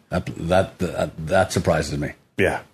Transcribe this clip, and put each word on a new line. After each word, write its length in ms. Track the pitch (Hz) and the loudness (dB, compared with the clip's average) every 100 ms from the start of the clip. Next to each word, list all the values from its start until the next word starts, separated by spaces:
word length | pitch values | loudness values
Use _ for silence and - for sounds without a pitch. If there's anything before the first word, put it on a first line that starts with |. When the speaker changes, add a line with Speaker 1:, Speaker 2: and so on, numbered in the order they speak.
| _ | _
Speaker 1:
That, 160 | 87 - - 82 | -4 -4 -6 2
that, 320 | 92 95 - | 2 2 -2
that, 480 | 87 71 85 - 76 | -4 -2 -4 -4 0
that 240 | 95 92 | 2 2
surprises 440 | 98 87 80 76 73 | 2 2 2 0 -4
me. 140 | 71 - _ - | -6 -8 _ 0
Speaker 2:
Yeah. 240 | 90 73 - | 0 0 -8